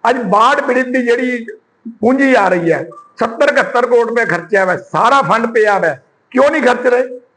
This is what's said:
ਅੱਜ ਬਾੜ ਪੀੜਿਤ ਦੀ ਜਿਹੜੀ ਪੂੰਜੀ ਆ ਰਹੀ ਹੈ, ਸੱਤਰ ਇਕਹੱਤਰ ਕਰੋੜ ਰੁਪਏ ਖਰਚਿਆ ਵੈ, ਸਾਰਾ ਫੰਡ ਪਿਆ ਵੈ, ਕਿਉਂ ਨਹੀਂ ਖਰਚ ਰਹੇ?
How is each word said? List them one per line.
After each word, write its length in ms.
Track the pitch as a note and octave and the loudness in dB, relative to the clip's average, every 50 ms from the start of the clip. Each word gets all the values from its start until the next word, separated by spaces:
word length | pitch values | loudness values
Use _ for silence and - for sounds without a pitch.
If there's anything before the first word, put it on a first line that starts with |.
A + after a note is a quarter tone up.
| _ A3+ | _ -2
ਅੱਜ 80 | B3 C4+ | -2 -2
ਬਾੜ 440 | A#3+ F#3+ F3+ G#3 A3 B3+ C#4+ C#4 | -2 -2 0 2 2 2 2 0
ਪੀੜਿਤ 240 | - C4+ B3 B3+ C4 | -2 -2 -2 -2 -2
ਦੀ 160 | B3 B3 C4 B3 | -2 -2 -2 0
ਜਿਹੜੀ 420 | A#3 A#3+ B3 B3+ B3+ B3 A#3+ A#3 A3+ - - _ _ _ _ _ A3+ - _ | 0 0 0 -2 -4 -4 -6 -8 -12 -18 -20 _ _ _ _ _ -18 -12 _
ਪੂੰਜੀ 320 | - A3+ C4 C4+ C#4 C4+ B3+ | 0 0 2 2 2 2 4
ਆ 140 | A#3 G3+ F#3 | 2 2 2
ਰਹੀ 240 | F#3 F3 E3+ E3 | 0 0 0 0
ਹੈ, 160 | D#3+ C#3 C3+ - - - - _ _ - | -2 -2 -4 -10 -14 -20 -20 _ _ -4
ਸੱਤਰ 280 | A3+ A3+ A3+ - C#4+ D4 | -4 -4 0 0 0 2
ਇਕਹੱਤਰ 380 | - C4 G#3 F#3 - A#3+ A#3+ | 2 0 -2 0 0 -2 0
ਕਰੋੜ 240 | A#3 B3 A#3 A#3 A3 | 2 2 2 2 0
ਰੁਪਏ 160 | A#3 A#3+ A3+ | 0 -2 -2
ਖਰਚਿਆ 400 | - - E3+ E3 - G#3 G3 F#3+ | 0 -2 -4 -4 -2 0 0 0
ਵੈ, 120 | F#3 F3+ C#3+ | 0 -2 -4
ਸਾਰਾ 440 | - - - D#3 G3+ A#3 C#4 C#4 | -6 -4 -2 0 2 4 4 2
ਫੰਡ 240 | C4+ - G3+ A3+ A3+ | 2 2 0 0 -2
ਪਿਆ 340 | A3+ A3+ A3+ G#3+ G#3+ G3+ F#3+ | -2 0 0 2 2 2 2
ਵੈ, 220 | F3 E3 C#3+ B2+ _ _ _ _ _ _ | 0 -2 -4 -4 _ _ _ _ _ _
ਕਿਉਂ 200 | - B3+ C4+ D4 | 0 2 2 2
ਨਹੀਂ 100 | D#4+ D#4 | 2 2
ਖਰਚ 260 | A#3+ B3 B3 A#3+ - B3+ | 0 0 0 2 0 0
ਰਹੇ? 320 | A#3+ B3 C4 C4 - - _ _ _ | 2 0 0 -2 -6 -16 _ _ _